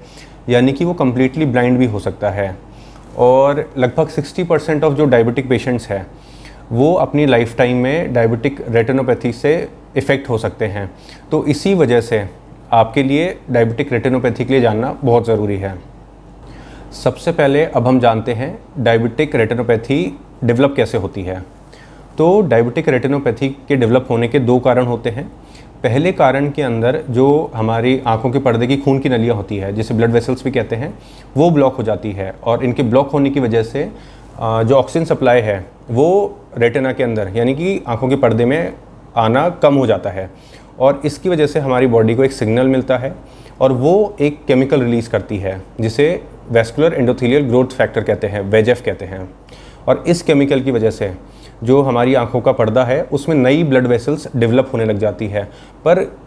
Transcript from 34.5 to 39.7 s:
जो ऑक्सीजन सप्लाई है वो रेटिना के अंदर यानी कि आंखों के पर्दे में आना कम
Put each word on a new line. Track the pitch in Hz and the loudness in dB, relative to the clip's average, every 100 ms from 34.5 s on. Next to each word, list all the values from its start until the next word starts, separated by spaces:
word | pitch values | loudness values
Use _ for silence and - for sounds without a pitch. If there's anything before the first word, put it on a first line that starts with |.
| 113 | 0
जो | 113 135 | 2 2
ऑक्सीजन | 127 170 160 | 2 0 -2
सप्लाई | 143 127 123 | 0 4 4
है | 107 98 92 - - | 2 -2 -6 -16 -6
वो | 117 160 196 202 - - 120 | 0 2 2 0 -6 -12 -2
रेटिना | 117 135 131 | 0 0 -2
के | 127 | -2
अंदर | 123 107 98 110 | -2 -2 -4 -2
यानी | 120 139 | 0 0
कि | 180 196 - | -2 -4 -4
आंखों | 113 131 | -4 0
के | 139 | 2
पर्दे | 117 113 120 | 2 2 2
में | 156 180 - - - - 117 | 0 -2 -8 -18 -20 -8 -2
आना | 110 123 170 | 2 2 0
कम | 175 147 | 2 2